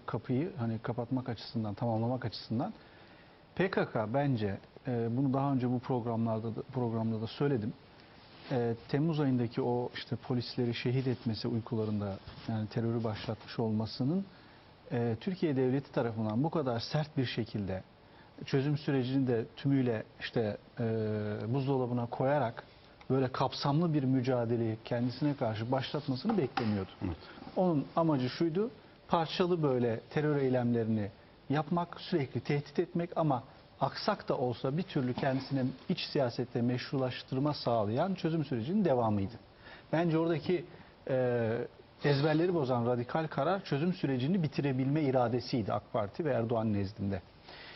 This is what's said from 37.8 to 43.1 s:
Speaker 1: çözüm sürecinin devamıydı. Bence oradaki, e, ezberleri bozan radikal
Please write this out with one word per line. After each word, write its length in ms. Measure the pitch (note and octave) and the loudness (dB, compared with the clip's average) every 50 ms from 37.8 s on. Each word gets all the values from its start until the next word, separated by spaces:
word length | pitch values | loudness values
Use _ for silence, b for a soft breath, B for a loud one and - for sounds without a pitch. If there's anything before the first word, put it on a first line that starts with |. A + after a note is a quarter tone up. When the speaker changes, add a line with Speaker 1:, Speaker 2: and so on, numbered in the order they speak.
| G#2 G2+ A2 C3 E3 F#3+ F#3+ | 2 2 2 2 0 0 0
Speaker 1:
çözüm 320 | - - E3 D#3+ E3 D3 | -2 -2 0 0 0 0
sürecinin 400 | - C#3 A#2 G#2+ C#3 F#3 A3 G3+ | 0 -2 -2 -2 0 2 2 4
devamıydı. 480 | E3+ C3+ B2 A#2 A2 G#2+ G2+ G2 F#2+ - - - - B B B B B B B - - | 4 4 4 4 4 2 2 0 -2 -4 -10 -16 -20 B B B B B B B -2 0
Bence 240 | D#3 F3 E3+ D#3 D#3+ | 2 2 4 4 2
oradaki, 480 | E3 E3 E3+ D3 C#3+ - F3+ E3 - B B B B B B - - - | 2 2 0 0 0 0 0 0 -2 B B B B B B -12 -6 -2
e, 480 | C#3 B2+ B2+ B2 A#2+ A#2+ A#2 A2 A2+ A#2+ A#2+ - - - - - - - - | 0 2 2 2 2 2 2 2 0 0 -4 -6 -10 -16 -20 -20 -8 -2 2
ezberleri 500 | D3 D3 C#3 C#3+ D#3+ D3+ D#3 E3+ F#3 F3+ | 2 4 4 4 4 4 4 4 4 2
bozan 320 | E3+ C#3 B2 C3 A#2+ A#2 | 2 2 2 2 2 2
radikal 420 | A#2+ B2 A#2+ A#2+ - | 2 2 2 0 0